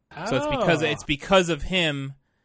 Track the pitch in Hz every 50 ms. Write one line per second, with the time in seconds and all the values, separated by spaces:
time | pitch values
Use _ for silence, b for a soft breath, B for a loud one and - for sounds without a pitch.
0 | _ - - 147 165 208 135 127 - 302 294 262 214 175 170 151 160 151 147 147
1 | - - 147 139 - - 196 190 180 165 165 143 - - 180 185 170 156 143 139
2 | 139 135 139 _ _ _ _ _ _